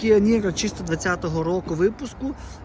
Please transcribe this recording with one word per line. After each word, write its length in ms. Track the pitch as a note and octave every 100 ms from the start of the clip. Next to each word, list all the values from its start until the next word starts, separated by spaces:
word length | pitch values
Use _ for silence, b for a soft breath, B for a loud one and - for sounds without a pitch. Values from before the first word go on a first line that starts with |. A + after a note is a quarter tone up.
| A3
Kia 160 | G#3+
Niro 320 | G#3 A3+ G3
чисто 320 | E3 G#3+ - F3+
двадцятого 580 | D#3+ F#3+ F3 F3 D#3+
року 320 | D#3+ F3+ E3+ D#3+
випуску. 600 | F#3 A3 C4 - C4+ C#4+ B B